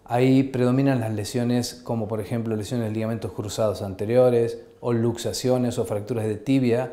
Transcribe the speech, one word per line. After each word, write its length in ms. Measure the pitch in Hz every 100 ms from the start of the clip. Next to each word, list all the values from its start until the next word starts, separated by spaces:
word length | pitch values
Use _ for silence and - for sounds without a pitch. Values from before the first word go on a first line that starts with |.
ahí 400 | - 120 131 131
predominan 560 | 135 123 123 131 139 131
las 120 | 110
lesiones 640 | 107 101 123 120 123 117
como 320 | - - 117 104
por 140 | 110
ejemplo 340 | 98 120 113
lesiones 320 | 110 101 123 110
de 80 |
ligamentos 380 | 110 110 113 101
cruzados 500 | - 104 - 110 98
anteriores 760 | 101 92 104 120 127 117 117 - - -
o 120 | 123
luxaciones 840 | 117 117 110 110 - 127 127 123 123
o 60 |
fracturas 420 | 107 104 107 117 107
de 100 | 104
tibia 560 | - 135 123 117 127